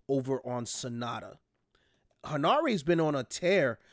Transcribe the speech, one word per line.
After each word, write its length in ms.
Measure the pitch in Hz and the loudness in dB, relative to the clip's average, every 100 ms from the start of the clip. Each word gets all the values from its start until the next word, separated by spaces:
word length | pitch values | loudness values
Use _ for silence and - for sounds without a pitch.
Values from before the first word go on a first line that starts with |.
| - | -2
over 360 | 135 127 131 | -2 0 -4
on 220 | 123 123 117 | -4 -6 -6
Sonata. 720 | - 127 117 120 113 101 - _ _ _ _ _ _ _ _ | -8 -6 -6 -6 -8 -12 -18 _ _ _ _ _ _ _ _
Hanare's 580 | - 147 165 277 320 202 | -6 0 4 4 4 0
been 160 | 143 165 | 2 2
on 160 | 156 | 2
a 80 | 143 | 0
tear 560 | 120 - 175 196 135 113 _ | -4 -2 2 4 2 -2 _